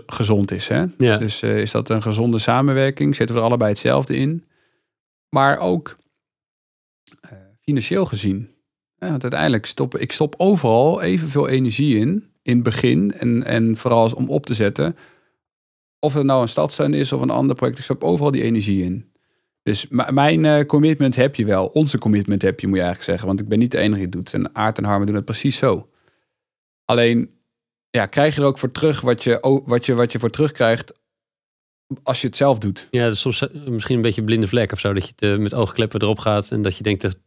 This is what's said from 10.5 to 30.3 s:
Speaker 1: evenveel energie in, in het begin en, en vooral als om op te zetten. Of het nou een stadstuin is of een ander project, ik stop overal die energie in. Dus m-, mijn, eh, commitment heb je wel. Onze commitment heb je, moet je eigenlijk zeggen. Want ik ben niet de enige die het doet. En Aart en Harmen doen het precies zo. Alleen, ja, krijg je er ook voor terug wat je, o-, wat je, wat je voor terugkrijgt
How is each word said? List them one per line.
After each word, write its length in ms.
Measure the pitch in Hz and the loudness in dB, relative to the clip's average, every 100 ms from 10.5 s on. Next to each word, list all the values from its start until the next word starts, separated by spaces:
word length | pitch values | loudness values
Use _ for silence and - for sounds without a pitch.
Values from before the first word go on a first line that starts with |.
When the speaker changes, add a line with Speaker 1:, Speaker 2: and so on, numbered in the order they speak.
| 190 120 113 147 185 | 4 4 4 4 2
Speaker 1:
evenveel 460 | 175 185 160 139 135 | 0 0 0 -2 0
energie 500 | 131 127 117 147 107 | 0 0 0 2 2
in, 340 | 123 202 - _ | 2 -2 -6 _
in 120 | - 120 | 0 2
het 80 | |
begin 500 | 120 110 123 135 202 | 2 0 2 2 0
en, 300 | - 120 117 | -2 -2 -2
en 340 | - 120 113 110 | 0 0 0 0
vooral 240 | 123 117 | 0 2
als 120 | 113 | 2
om 160 | 120 127 | 0 -2
op 160 | 147 - | -2 -2
te 80 | |
zetten. 440 | 113 101 - 73 - - _ _ _ _ _ _ _ _ _ | 0 0 0 -2 -4 -14 _ _ _ _ _ _ _ _ _
Of 140 | 151 | -2
het 100 | 147 | 0
nou 180 | 135 131 | 2 2
een 60 | 117 | 2
stadstuin 460 | - 151 - 147 | 0 -2 0 0
is 180 | 147 135 | 0 -2
of 80 | 135 | -2
een 80 | 127 | -2
ander 260 | 120 135 135 | 0 0 0
project, 220 | 127 127 | -2 -4
ik 60 | |
stop 200 | - - | -6 -4
overal 280 | 165 175 147 | 0 0 0
die 120 | 135 | 0
energie 400 | 117 113 101 95 | 0 0 0 0
in. 280 | 90 95 - _ _ _ _ _ | -2 -6 -10 _ _ _ _ _
Dus 240 | - 104 - | -6 -4 -2
m-, 260 | 120 113 | -2 0
mijn, 320 | 135 147 160 156 | 2 4 4 4
eh, 200 | 147 147 | 2 2
commitment 500 | 151 156 147 135 123 | 2 4 2 2 2
heb 200 | 135 131 | 0 0
je 100 | 107 | 0
wel. 200 | 95 92 | 0 0
Onze 300 | 151 151 - | 0 2 0
commitment 440 | 110 104 101 101 | 2 2 2 0
heb 180 | 95 - | 0 -2
je, 80 | 98 | -2
moet 100 | 95 | 0
je 60 | |
eigenlijk 280 | 87 87 - | 0 -2 -4
zeggen. 160 | 90 95 | -4 -2
Want 120 | 98 | -4
ik 80 | 104 | 0
ben 120 | 107 | 0
niet 120 | 120 | 2
de 60 | - | 0
enige 180 | 104 101 | 0 0
die 80 | |
het 80 | 90 | -4
doet. 220 | 92 90 | -6 -6
En 220 | 101 90 - | -6 -4 -2
Aart 220 | 110 107 | -2 -2
en 60 | |
Harmen 240 | 104 101 101 | -2 0 0
doen 80 | 104 | -2
het 100 | - | -4
precies 320 | 110 139 - | -4 -2 0
zo. 320 | 131 95 - _ _ _ _ _ _ _ _ _ - | 0 0 -6 _ _ _ _ _ _ _ _ _ -2
Alleen, 460 | 120 117 117 - _ _ _ _ _ _ | 2 2 2 -2 _ _ _ _ _ _
ja, 160 | 120 98 | -2 0
krijg 300 | 147 151 147 | 2 2 2
je 60 | |
er 60 | 139 | 0
ook 100 | 131 | 0
voor 140 | 123 | -4
terug 300 | - 156 139 | -2 -2 0
wat 220 | 123 117 | 0 0
je, 200 | 123 117 | 0 0
o-, 200 | 135 135 - | 2 0 2
wat 200 | 120 - | -2 2
je, 80 | 120 | 2
wat 160 | 120 | 0
je 80 | 117 | 0
voor 100 | |
terugkrijgt 600 | 117 | -4